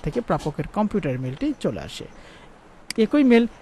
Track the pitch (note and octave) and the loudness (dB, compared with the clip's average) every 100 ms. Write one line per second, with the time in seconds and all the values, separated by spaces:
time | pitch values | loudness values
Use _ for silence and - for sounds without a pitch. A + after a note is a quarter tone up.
0 | D#3 A#3+ A#3 E3 D#3+ C#3+ D3 - G#3 G#3 | -4 -4 -2 -2 -2 -6 -6 -2 -2 -2
1 | D#3+ B2+ C3 C3+ D4 C#4 E3+ G2+ D#2 - | -2 -4 -6 -4 -4 -4 -4 -6 -8 -12
2 | - - - - - - - - - - | -16 -18 -20 -20 -20 -20 -20 -20 -8 -2
3 | A3 D4 C4+ A#3 A#3 - | 2 4 6 6 4 -2